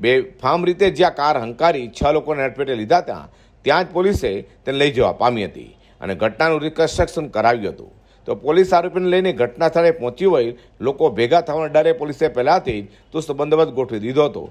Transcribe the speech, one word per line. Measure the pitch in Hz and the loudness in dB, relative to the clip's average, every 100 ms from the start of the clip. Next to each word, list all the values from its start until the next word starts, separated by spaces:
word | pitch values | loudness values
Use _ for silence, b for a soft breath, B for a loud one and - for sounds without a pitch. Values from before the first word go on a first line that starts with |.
બેફામ | 110 131 - - 131 165 175 | 2 2 0 -4 -2 0 0
રીતે | 180 196 | 2 0
જ્યાં | 151 180 156 | 4 2 2
કાર | 147 143 | 0 0
હંકારી | 113 117 165 156 120 | -2 0 2 2 -4
છ | - 143 151 | -2 0 0
લોકોને | 147 147 135 | 0 -4 -4
અડફેટે | 117 139 123 | -4 -4 -4
લીધા | 107 175 | 2 0
હતા, | 175 92 71 b b _ | 0 -10 -12 b b _
ત્યાં | 131 156 175 | 0 0 0
જ | 160 | 0
પોલીસે | 190 202 123 98 - b | 0 0 -2 -4 -10 b
તેને | - 139 | -6 0
લઈ | 143 123 | 0 2
જવા | 104 87 | 0 2
પામી | 120 120 92 | 0 0 -6
હતી | 67 57 - b b | -10 -20 -20 b b
અને | 92 | -10
ઘટનાનું | 90 110 107 160 156 151 | -4 -4 0 0 0 -4
રિકન્સ્ટ્રક્શન | 156 160 170 165 - 147 104 | -2 -2 0 -2 -2 -6 0
કરાવ્યું | 110 120 98 | 2 2 -2
હતું. | 78 - - b b - | -8 -18 -20 b b -8
તો | 113 | -6
પોલીસ | 120 170 185 | 0 2 4
આરોપીને | 180 175 175 185 | 2 0 -2 0
લઈને | 180 185 | 0 0
ઘટના | 139 120 - 165 | 0 -2 0 0
સ્થળે | 170 170 | 2 2
પહોંચી | 165 123 120 190 | 2 -4 0 2
હોય, | 160 117 123 b _ | 2 0 -4 b _
લોકો | 117 139 156 | -4 0 0
ભેગા | 107 117 170 | 2 2 2
થવાના | 165 151 156 | 2 -4 0
ડરે | 151 156 | 2 2
પોલીસે | 160 151 147 156 | 0 -4 -2 -2
પહેલાથી | 123 127 180 139 110 | 0 2 2 0 -6
જ | 101 b b | -10 b b
ચુસ્ત | 156 151 | -10 -6
બંદોબસ્ત | 139 151 156 160 127 | -4 0 2 2 0
ગોઠવી | 127 110 | -4 -4
દીધો | 107 131 147 | -2 0 0
હતો, | 90 76 | -2 -14